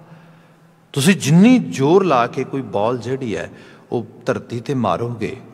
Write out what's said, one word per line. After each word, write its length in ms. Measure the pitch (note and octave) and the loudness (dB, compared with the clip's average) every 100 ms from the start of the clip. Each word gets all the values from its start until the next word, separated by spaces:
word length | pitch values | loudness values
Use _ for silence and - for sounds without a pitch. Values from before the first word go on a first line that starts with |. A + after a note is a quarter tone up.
| - - - - _ _ _ _ _ | -20 -20 -20 -20 _ _ _ _ _
ਤੁਸੀਂ 220 | C#3+ D3 E3 | -2 2 2
ਜਿੰਨੀ 440 | A#2 E3 A3+ B3+ | 4 6 6 6
ਜ਼ੋਰ 460 | E3 - C#3 F#3+ F#3 | 0 -2 2 4 4
ਲਾ 220 | B2+ A#2+ | 0 0
ਕੇ 160 | C#3 | -4
ਕੋਈ 180 | B2+ C#3 | -6 -6
ਬਾਲ 360 | A#2 G2+ A2 B2 | -4 -2 -2 -2
ਜਿਹੜੀ 380 | A2+ C3 B2 F2 | -6 -6 -6 -6
ਹੈ 160 | - - - - - | -8 -14 -20 -20 -8
ਉਹ 140 | A#2+ A2 - - | -8 -8 -10 -6
ਧਰਤੀ 340 | A2 - A#2 | -4 -6 -10
'ਤੇ 140 | A#2+ | -6
ਮਾਰੋਗੇ, 640 | C3+ G#2 F2 A#2 A2+ G#2 - - | -2 0 -2 -4 -6 -8 -10 -16